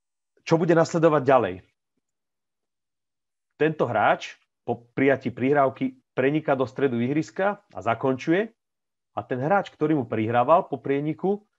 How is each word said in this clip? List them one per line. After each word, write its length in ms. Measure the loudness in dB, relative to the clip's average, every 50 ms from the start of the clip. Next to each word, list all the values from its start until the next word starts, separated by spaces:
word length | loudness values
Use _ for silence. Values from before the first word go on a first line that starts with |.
| _ _ _ _ _ _ _ _ _
Čo 160 | 0 0 0 2
bude 160 | 2 2 2
nasledovať 440 | 2 2 0 2 2 4 2 2 2
ďalej? 280 | 4 4 4 2 0 -4 -10 -14 _ _ _ _ _ _ _ _ _ _ _ _ _ _ _ _ _ _ _ _ _ _ _ _ _ _ _ _ _ _ _ _ _ _ _ _ _ _ _
Tento 260 | 0 0 2 0 -2 0
hráč 480 | 0 2 2 2 2 0 -2 -12 -18 -20 _ _ _ _ _
po 240 | -8 -8 -8 -8 _ _
prijatí 400 | 0 2 2 2 2 -2 -8 -6
prihrávky 640 | -4 -2 0 2 2 2 0 0 -4 -6 -6 -6 -10 _ _ _
preniká 400 | -2 0 0 0 0 -2 -2 -2
do 160 | -2 -2 -4
stredu 320 | -4 -2 -2 -2 0 0 -2
ihriska 640 | -2 -2 -2 -4 -4 -6 -4 -4 -4 -4 -6 _ _ _
a 40 | -8 -4
zakončuje. 720 | -4 -4 0 0 -2 -2 -2 0 0 0 0 0 -4 -8 _ _ _ _ _ _ _ _ _ _ _ _
A 80 | -12 -8
ten 160 | -6 -6 -4
hráč, 320 | -2 0 0 0 -2 -4
ktorý 240 | -6 _ -2 0 0
mu 100 | 0 -2 -2
prihrával 560 | -2 -2 -2 0 2 0 4 4 4 4 2
po 120 | 0 -8 -10
prieniku, 680 | -4 -4 -4 -2 -2 -4 -6 -4 -2 -2 -4 -4 -6 _ _